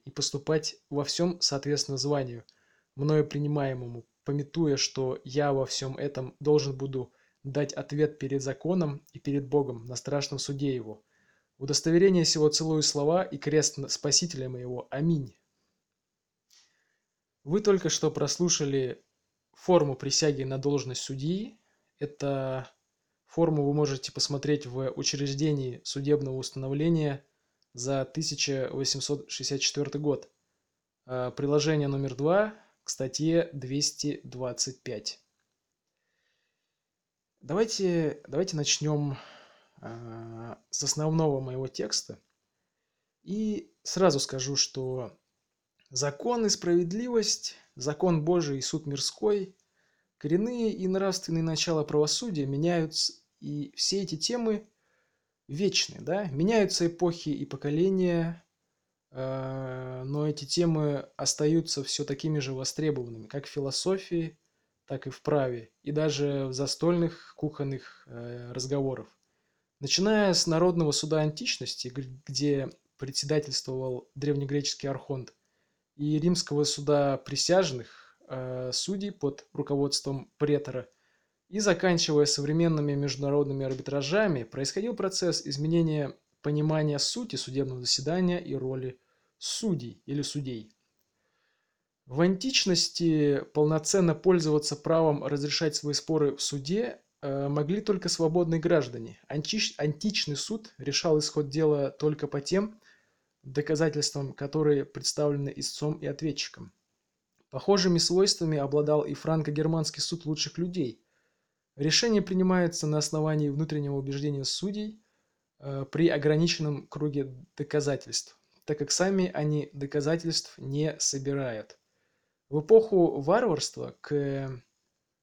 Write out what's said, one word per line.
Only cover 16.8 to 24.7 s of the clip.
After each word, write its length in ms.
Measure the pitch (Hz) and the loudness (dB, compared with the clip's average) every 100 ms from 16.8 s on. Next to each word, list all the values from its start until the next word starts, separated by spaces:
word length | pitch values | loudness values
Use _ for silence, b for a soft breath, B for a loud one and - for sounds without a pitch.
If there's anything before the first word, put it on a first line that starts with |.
| b b _ _ _ _ | b b _ _ _ _
Вы 160 | 139 185 | -2 2
только 300 | 214 196 165 | 4 4 2
что 220 | - 156 | 0 0
прослушали 920 | 151 147 - 175 - 143 135 127 113 _ _ _ _ _ | 0 -2 0 2 2 0 0 -2 -4 _ _ _ _ _
форму 420 | _ - 175 147 131 | _ 4 6 4 0
присяги 480 | 139 - 156 139 | -2 2 2 2
на 140 | 131 135 | -2 -2
должность 440 | 139 143 127 123 | 0 0 -2 -8
судьи. 580 | - 135 143 190 226 - _ _ _ _ | -8 -4 -2 -4 -6 -12 _ _ _ _
Это 720 | 143 - 143 139 131 131 127 _ _ _ _ _ _ | -10 -4 -4 -2 -2 -4 -8 _ _ _ _ _ _
форму 400 | - 165 151 143 | 0 2 4 2
вы 80 | |
можете 380 | 147 147 135 - | 2 2 0 -6
посмотреть 540 | - - 143 143 147 | -4 -2 0 0 0
в 260 | 127 | 0